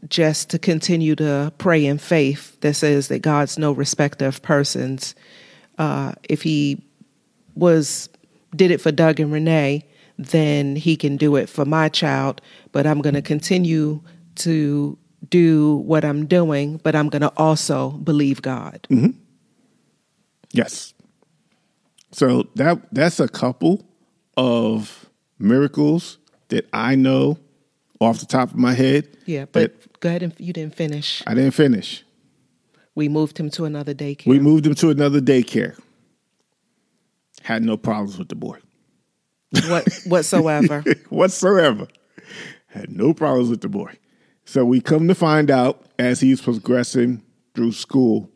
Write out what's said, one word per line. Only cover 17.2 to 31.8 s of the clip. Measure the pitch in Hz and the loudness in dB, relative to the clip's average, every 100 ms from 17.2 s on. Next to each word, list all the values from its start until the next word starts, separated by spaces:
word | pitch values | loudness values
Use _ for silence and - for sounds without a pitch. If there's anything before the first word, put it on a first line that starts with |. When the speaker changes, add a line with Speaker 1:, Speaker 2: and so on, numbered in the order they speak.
| 147 - | -2 0
Speaker 1:
also | 156 156 - 139 135 | 0 2 0 -2 -4
believe | 147 151 147 143 135 | -6 -2 0 2 -2
God. | - 127 - - - | -6 -10 -12 -16 0
Speaker 2:
Mm-hmm. | 131 151 262 _ _ _ _ _ _ _ _ _ _ _ _ _ | 2 4 0 _ _ _ _ _ _ _ _ _ _ _ _ _
Yes. | 120 117 - - _ _ _ _ _ _ _ _ _ _ _ _ | -4 -4 -8 -18 _ _ _ _ _ _ _ _ _ _ _ _
So | - 135 123 120 - | -2 2 2 -2 -2
that, | 143 175 - | 0 0 -4
that's | 120 160 - | 0 0 0
a | 139 | -4
couple | - 123 - 160 190 - _ _ _ _ - | -2 -4 0 0 0 -4 _ _ _ _ -2
of | 131 117 113 110 104 - - _ _ _ | 0 2 0 -2 -6 -16 -20 _ _ _
miracles | 98 123 143 - 147 160 - - _ _ _ | 2 2 2 0 0 0 -4 -20 _ _ _
that | 117 - | -6 -4
I | 110 110 135 | -4 0 2
know | 131 135 135 156 _ _ _ _ _ _ | 2 2 0 -2 _ _ _ _ _ _
off | 110 113 | 0 0
the | - | -2
top | 135 127 | -2 -2
of | - | 0
my | 123 | 0
head. | 123 131 143 147 _ - | 2 2 2 -2 _ -10
Speaker 1:
Yeah, | 151 139 | -10 -4
but | - - _ | 0 0 _
Speaker 2:
that | _ _ | _ _
Speaker 1:
go | 175 | -6
ahead | 170 | -4
and, | 175 165 | -6 -10
you | 170 | -12
didn't | 170 156 - | -10 -12 -8
finish. | 160 147 147 - - | -6 -6 -8 -8 -4
Speaker 2:
I | 113 | 0
didn't | 135 | 0
finish. | 131 147 113 | 4 4 4